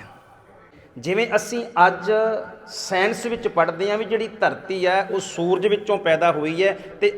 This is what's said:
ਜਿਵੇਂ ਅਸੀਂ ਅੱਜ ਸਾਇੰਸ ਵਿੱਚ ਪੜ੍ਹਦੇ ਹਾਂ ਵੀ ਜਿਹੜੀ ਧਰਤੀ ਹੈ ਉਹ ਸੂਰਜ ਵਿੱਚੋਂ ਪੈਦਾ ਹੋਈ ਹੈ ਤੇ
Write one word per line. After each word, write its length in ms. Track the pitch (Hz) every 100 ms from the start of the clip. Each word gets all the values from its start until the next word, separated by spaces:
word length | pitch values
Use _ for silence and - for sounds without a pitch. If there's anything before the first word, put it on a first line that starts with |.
| - - - - _ - - - - -
ਜਿਵੇਂ 300 | 135 196 233 208
ਅਸੀਂ 300 | - 240 233 - 180
ਅੱਜ 240 | 175 180 214 220 220 - - -
ਸਾਇੰਸ 580 | - - 185 202 226 233
ਵਿੱਚ 220 | - 208
ਪੜ੍ਹਦੇ 440 | 170 165 165 202
ਹਾਂ 60 | 208
ਵੀ 80 | 196
ਜਿਹੜੀ 220 | 220 220
ਧਰਤੀ 600 | - 175 - - 185 180
ਹੈ 200 | 190 190
ਉਹ 80 | 190
ਸੂਰਜ 480 | 180 - 175 185 202
ਵਿੱਚੋਂ 300 | 208 208 202
ਪੈਦਾ 340 | 170 156 170
ਹੋਈ 320 | 151 156 165
ਹੈ 140 | 190 190 - -
ਤੇ 140 | 202